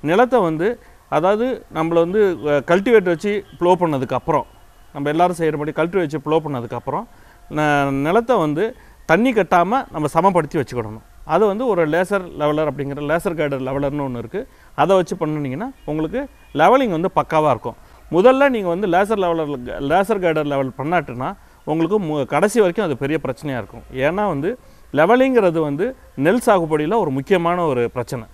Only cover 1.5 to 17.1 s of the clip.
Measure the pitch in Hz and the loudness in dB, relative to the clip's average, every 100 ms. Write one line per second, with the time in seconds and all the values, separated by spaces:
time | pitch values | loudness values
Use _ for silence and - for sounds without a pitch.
1.5 | 254 - 160 160 170 170 202 202 160 143 | -4 -8 -6 0 2 2 2 2 0 0
2.5 | 147 - 175 202 226 180 170 208 202 - | 0 2 0 4 4 4 -2 -2 -6 -8
3.5 | 139 175 180 175 143 127 127 - 156 - | -2 2 2 2 -2 -2 -4 -2 -2 -2
4.5 | - - - - 151 143 156 180 165 160 | -16 -20 -20 -18 -6 -4 2 2 2 -2
5.5 | 147 151 151 165 190 165 147 143 160 156 | -2 -4 -2 -2 0 -2 -4 -2 -2 0
6.5 | 139 120 120 - 147 233 - - - - | -6 -6 -8 -6 -6 -8 -18 -20 -20 -10
7.5 | 151 151 147 139 135 143 208 233 240 156 | -2 0 2 0 0 2 0 2 0 2
8.5 | 147 214 - - - - 170 247 226 180 | 0 -4 -6 -20 -20 0 2 4 2 2
9.5 | 180 175 254 - 156 147 160 185 180 151 | 2 2 0 -4 -4 -2 2 2 2 0
10.5 | 170 135 123 110 110 - - - 160 214 | -4 -4 -6 -8 -10 -18 -20 -2 2 2
11.5 | 196 254 185 156 160 180 202 180 - 147 | 0 0 0 2 0 0 -2 -4 -4 -2
12.5 | 151 156 139 139 139 147 165 196 165 151 | 0 -2 -4 -8 -6 -2 -2 -2 -4 -2
13.5 | 139 139 139 139 147 139 123 113 185 247 | -2 -4 -2 -2 -4 -6 -6 -8 -10 -12
14.5 | - - - 156 190 175 185 156 151 143 | -16 -20 -2 2 2 2 -4 -4 -4 -6
15.5 | 131 240 269 - 151 160 214 277 - - | -6 -10 -12 -8 -6 -4 -6 -8 -14 -12
16.5 | 139 160 254 262 160 180 | 2 4 4 2 0 -2